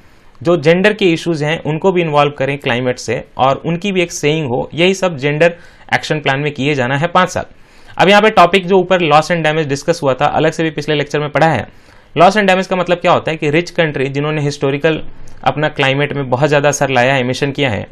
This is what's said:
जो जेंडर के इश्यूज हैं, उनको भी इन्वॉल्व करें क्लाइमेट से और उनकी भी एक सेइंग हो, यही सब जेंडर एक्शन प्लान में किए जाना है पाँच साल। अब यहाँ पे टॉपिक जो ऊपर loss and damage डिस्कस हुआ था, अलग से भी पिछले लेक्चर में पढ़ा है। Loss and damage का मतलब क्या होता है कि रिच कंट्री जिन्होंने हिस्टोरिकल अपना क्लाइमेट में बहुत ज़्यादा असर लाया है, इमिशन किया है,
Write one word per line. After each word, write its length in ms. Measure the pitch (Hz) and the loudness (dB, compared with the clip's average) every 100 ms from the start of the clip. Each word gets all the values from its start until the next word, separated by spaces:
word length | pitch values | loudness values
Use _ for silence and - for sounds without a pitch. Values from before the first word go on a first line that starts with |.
| - _ - - | -20 _ -20 -6
जो 160 | 120 175 | 0 2
जेंडर 360 | 143 180 202 | 4 4 2
के 120 | 208 | 2
इश्यूज 380 | 190 160 170 156 | 0 0 -2 -2
हैं, 160 | 147 180 | -2 -2
उनको 300 | - 156 196 | -4 -2 0
भी 80 | 180 | 0
इन्वॉल्व 320 | 165 147 147 143 | 0 2 0 0
करें 180 | 135 143 | -4 -2
क्लाइमेट 400 | 143 120 127 123 | -2 -2 -2 -4
से 240 | - 127 - - | -6 -6 -6 -2
और 240 | 135 135 - | 0 0 -4
उनकी 260 | 170 202 | -4 -2
भी 100 | 185 | -2
एक 100 | 170 | -4
सेइंग 340 | - 147 160 139 | -2 -2 -2 -2
हो, 220 | 127 151 | -4 -6
यही 200 | 135 180 | 0 0
सब 220 | 190 190 143 | 0 -2 -2
जेंडर 380 | 143 151 170 170 - - - | -2 2 2 0 -18 -16 -4
एक्शन 260 | 120 - 156 | -4 -2 -4
प्लान 200 | 143 135 | -2 -2
में 120 | 147 | -4
किए 220 | 147 139 | -2 -2
जाना 220 | 143 123 139 | 0 0 -2
है 100 | 170 | 0
पाँच 220 | 185 175 | 0 0
साल। 160 | - - - - - - - | -4 -10 -16 -20 -20 -10 0
अब 100 | 175 | 4
यहाँ 140 | 208 | 6
पे 80 | 214 | 4
टॉपिक 360 | 202 170 196 175 | 4 4 4 2
जो 100 | 190 | 2
ऊपर 240 | 180 185 | 2 0
loss 280 | 160 151 156 | 4 2 2
and 160 | 175 156 | 0 0
damage 220 | 156 147 | 0 -2
डिस्कस 320 | 139 - 165 | -2 -2 0
हुआ 120 | 139 | 0
था, 120 | 127 143 | 0 0
अलग 260 | - 156 | 2 0
से 100 | 156 | 0
भी 80 | 160 | -4
पिछले 240 | 151 147 | -4 -4
लेक्चर 260 | 147 139 151 | -4 -2 -4
में 100 | 147 | -2
पढ़ा 180 | 139 160 | 2 2
है। 180 | 123 90 - - - - 143 | 2 -6 -16 -20 -20 -6 4
Loss 180 | 180 208 | 4 4
and 120 | 196 | 2
damage 180 | 185 185 | 2 0
का 100 | 180 | -2
मतलब 220 | 175 175 | 0 0
क्या 140 | 180 | 2
होता 180 | 131 123 | 0 0
है 60 | 160 | -4
कि 140 | 151 | 0
रिच 200 | 156 170 | 0 -2
कंट्री 380 | - 160 139 135 | -2 -2 -2 -4
जिन्होंने 340 | 135 151 151 | -4 -4 -2
हिस्टोरिकल 600 | 147 143 139 143 160 156 - - - - | -4 -2 -2 0 0 -2 -6 -12 -14 -4
अपना 240 | 135 143 151 | -2 0 -4
क्लाइमेट 440 | 147 135 139 143 | 0 0 0 -2
में 160 | 135 131 | -4 -4
बहुत 180 | 127 147 | 0 2
ज़्यादा 200 | 147 147 | 2 2
असर 220 | 139 135 | 0 0
लाया 240 | 127 123 | 2 2
है, 60 | 135 | 2
इमिशन 300 | 123 127 143 | -2 -2 -4
किया 200 | 143 139 | -2 -2
है, 160 | 98 98 | -4 -6